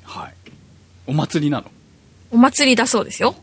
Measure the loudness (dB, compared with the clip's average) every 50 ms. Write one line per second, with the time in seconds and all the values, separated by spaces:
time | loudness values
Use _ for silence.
0 | -20 -18 -16 -16 -16 -16 -20 -20 _ -20 -20 -20 -20 -20 -20 -20 -20 _ -20 -18
1 | -8 -4 -2 -2 -2 -2 -2 -2 -2 -2 -2 -4 -6 -12 -20 -20 _ _ _ _
2 | _ _ _ _ -14 0 4 4 4 4 4 2 2 2 2 2 0 0 0 -2
3 | -2 -4 -6 -2 -2 -2 -2 -4